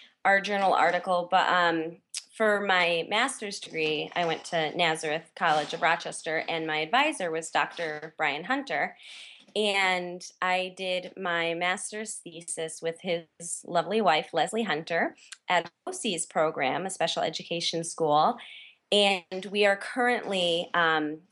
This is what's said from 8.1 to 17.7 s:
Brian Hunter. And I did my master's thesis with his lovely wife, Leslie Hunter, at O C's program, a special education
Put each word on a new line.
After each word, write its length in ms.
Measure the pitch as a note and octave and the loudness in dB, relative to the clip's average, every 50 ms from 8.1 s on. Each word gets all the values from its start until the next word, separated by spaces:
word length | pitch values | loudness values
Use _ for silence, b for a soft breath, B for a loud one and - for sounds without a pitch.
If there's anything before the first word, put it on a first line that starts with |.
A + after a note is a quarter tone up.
| _ | _
Brian 260 | - D#3 D3 C3+ D3 F3 | -2 -2 0 0 -2 -2
Hunter. 500 | F3 C4 C#4+ C4+ - D#3+ C#3+ E3 G3+ - B B B B B B B B B B B - | -2 -4 -4 -2 -2 -2 -2 -2 -2 -6 B B B B B B B B B B B -2
And 720 | G#3 G#3+ G#3 G3 G3 F#3+ F#3 F#3 F3+ F3+ F3+ F3 F3+ - - - - | 0 0 2 2 2 2 2 2 0 -2 -6 -8 -10 -12 -14 -8 -2
I 320 | F3+ F#3 F#3 F#3 F#3 F#3 F#3 | 0 0 2 0 0 -4 -6
did 340 | - F#3+ F#3 F3+ F3+ F3 F3+ - | -6 -4 -2 -2 -4 -4 -8 -10
my 360 | - F#3+ F3 E3+ E3+ E3 E3+ E3 | -6 -4 -2 0 0 0 0 -2
master's 600 | E3+ F3 F3+ F#3 G#3 - - G#3 G#3+ A3 G#3+ - | 0 0 0 -2 -2 -4 -8 -8 -10 -8 -10 -10
thesis 680 | - - E3+ D#3+ D#3+ E3 - - E3+ D#3+ E3 - - | -12 -14 -16 -16 -14 -10 -10 -8 -6 -6 -8 -8 -6
with 200 | E3 E3 E3 E3 | -6 -6 -6 -6
his 240 | - F#3 E3+ E3+ E3 _ _ - F3 - - - - | -4 -4 -4 -4 -4 _ _ -14 -10 -10 -10 -10 -8
lovely 340 | - F3 E3+ D#3+ E3 G#3 A3+ | -2 0 0 0 2 0 2
wife, 280 | G#3 F3+ D#3 D3+ - - - | 4 4 4 2 0 0 0
Leslie 300 | D#3+ D#3 F3 G#3+ A3+ A#3 | 0 0 0 0 -2 -2
Hunter, 520 | F#3 D3+ - D#3+ - E3+ E3+ A#3 E4+ B B B B B B _ - | 0 -2 -2 -2 -2 -2 -2 -2 -2 B B B B B B _ 0
at 200 | F3+ F3 E3+ - _ _ - | 0 0 0 -2 _ _ -10
O 60 | F4+ | -10
C's 340 | F#4 - - A3 F3 - - | -8 -4 -4 -4 -2 -2 -4
program, 600 | - - F#3 D#3 D#3+ D#3 D3 C#3+ B2+ C#3+ D#3 F#3 | -4 0 2 2 2 0 0 -2 0 0 -2 -4
a 40 | F#3+ | -4
special 320 | - - E3 E3+ - E3+ | -2 -2 -2 0 0 0
education 600 | - E3 E3 - E3+ - E3+ E3+ E3+ - | -2 -2 -2 -6 -6 -6 -6 -4 -2 -2